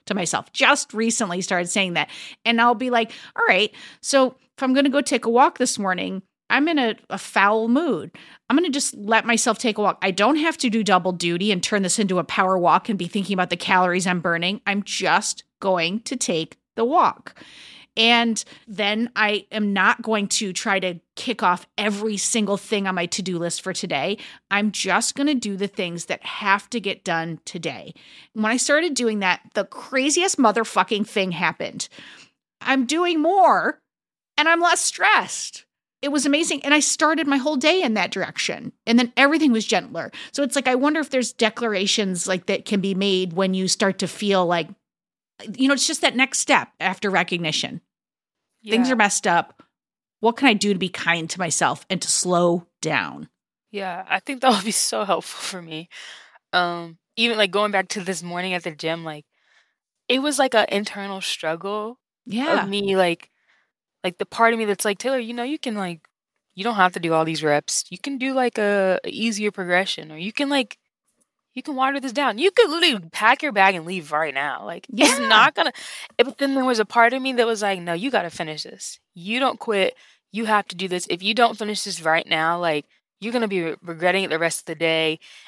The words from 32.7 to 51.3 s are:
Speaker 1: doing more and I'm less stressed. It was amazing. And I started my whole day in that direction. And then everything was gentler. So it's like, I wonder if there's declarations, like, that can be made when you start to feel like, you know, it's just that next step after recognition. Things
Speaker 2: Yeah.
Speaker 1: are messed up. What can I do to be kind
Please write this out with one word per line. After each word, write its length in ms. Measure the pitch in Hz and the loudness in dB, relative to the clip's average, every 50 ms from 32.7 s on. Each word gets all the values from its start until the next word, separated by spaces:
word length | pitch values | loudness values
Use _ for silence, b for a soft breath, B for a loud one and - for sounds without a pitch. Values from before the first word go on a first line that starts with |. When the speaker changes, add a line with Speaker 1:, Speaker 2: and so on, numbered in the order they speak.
| 269 269 247 | 2 2 2
Speaker 1:
doing 340 | 233 302 330 359 349 339 311 | 0 0 0 0 2 2 2
more 600 | 294 330 381 392 370 294 214 180 160 240 - _ _ _ _ _ _ _ _ _ _ _ - | 2 2 4 6 6 6 6 4 2 0 -4 _ _ _ _ _ _ _ _ _ _ _ 0
and 100 | - 302 | 2 4
I'm 140 | 320 339 339 | 4 4 4
less 180 | 339 349 349 349 | 4 4 2 2
stressed. 840 | - - - - - 403 427 277 190 - - - - - - - - _ _ _ _ _ _ _ - | 0 -2 -2 0 2 4 4 4 2 -2 -6 -10 -10 -12 -14 -16 -20 _ _ _ _ _ _ _ -4
It 60 | 285 | -2
was 180 | 277 294 254 | 0 0 2
amazing. 360 | 294 277 302 330 - 370 294 - | 2 2 2 0 0 -4 -4 0
And 120 | 285 294 | 2 2
I 40 | 302 | 2
started 460 | - - - - 320 302 320 302 320 | 2 0 0 2 2 2 2 2 0
my 120 | 285 277 | 0 0
whole 180 | 269 247 302 311 | 0 0 0 0
day 260 | 254 277 302 349 381 | 2 2 2 2 2
in 140 | 359 240 214 | 2 0 0
that 160 | 202 175 - | 0 -2 -2
direction. 600 | - 196 165 - - - - - - - - 247 - _ - | -2 -4 -6 -6 -6 -6 -6 -4 -6 -6 -10 -14 -14 _ -2
And 140 | 226 233 240 | 2 4 4
then 120 | 247 240 - | 4 2 2
everything 340 | - 269 277 311 320 311 285 | 4 4 4 4 4 4 4
was 140 | 233 220 208 | 2 2 0
gentler. 460 | - 220 180 - - - 165 135 - - B B B | 0 0 0 0 -2 -10 -10 -10 -10 -12 B B B
So 120 | B - 285 | B -2 -2
it's 120 | 269 - | 0 0
like, 120 | 285 - | 0 0
I 80 | 262 254 | 2 2
wonder 240 | 247 269 302 302 330 | 2 2 2 0 0
if 100 | 285 - | -2 0
there's 240 | - 254 233 - - | 0 -2 -2 -2 -2
declarations, 920 | - 233 214 214 - 233 226 208 185 202 190 - - 208 190 185 170 - | 0 0 0 0 0 -4 -2 -2 0 0 0 0 0 0 0 -2 -2 -2
like, 180 | 196 185 180 - | -2 -2 -2 -2
that 200 | - 196 - - | -2 -4 -2 -2
can 160 | - 214 196 | -2 -2 0
be 120 | 180 196 190 | 0 0 0
made 400 | 185 196 202 190 185 185 180 160 | 0 0 2 2 0 0 -2 -2
when 220 | 180 190 190 190 | 0 0 0 0
you 120 | 190 190 | 0 0
start 300 | 180 - - 214 196 190 - | 0 0 2 2 0 0 0
to 80 | 190 | -4
feel 380 | 170 - - 214 202 196 185 180 | -6 -6 -4 0 2 2 2 2
like, 220 | 165 175 170 156 - 202 _ _ _ _ _ _ _ _ _ _ _ _ - 202 226 190 | 2 0 0 -2 -4 -10 _ _ _ _ _ _ _ _ _ _ _ _ -18 -14 -8 -2
you 100 | - 269 | 2 2
know, 60 | 269 285 | 4 4
it's 140 | 254 - | 4 2
just 140 | - 320 - | -2 -2 0
that 140 | - 269 208 | 0 0 2
next 220 | 240 262 262 - | 2 0 0 0
step 320 | - - - 269 185 120 - _ - | -2 0 2 2 2 2 0 _ -4
after 300 | 160 185 190 - - 202 | -4 -4 -4 -2 -2 0
recognition. 720 | 185 175 180 175 190 170 170 156 151 - - 131 143 170 _ _ _ _ _ _ _ _ _ _ _ _ _ _ _ _ - | 2 2 0 0 -2 -4 -2 -2 -4 -4 -4 -6 -8 -12 _ _ _ _ _ _ _ _ _ _ _ _ _ _ _ _ -6
Things 240 | - 220 233 247 254 | 0 2 2 2 2
Speaker 2:
Yeah. 40 | 262 | 2
Speaker 1:
are 40 | |
messed 280 | 220 214 202 - - - | 2 2 2 2 0 0
up. 380 | 196 170 170 - - - _ _ _ _ _ _ _ _ _ _ _ _ - | 2 2 2 0 -2 -8 _ _ _ _ _ _ _ _ _ _ _ _ -2
What 180 | - 226 233 | 0 0 2
can 100 | - 277 | 4 4
I 60 | 262 214 | 4 4
do 180 | 202 202 208 202 | 4 2 0 0
to 60 | 175 | 0
be 100 | 185 175 | -2 -4
kind 380 | 180 - - 170 170 170 160 160 | -6 -4 -2 0 0 0 -2 -6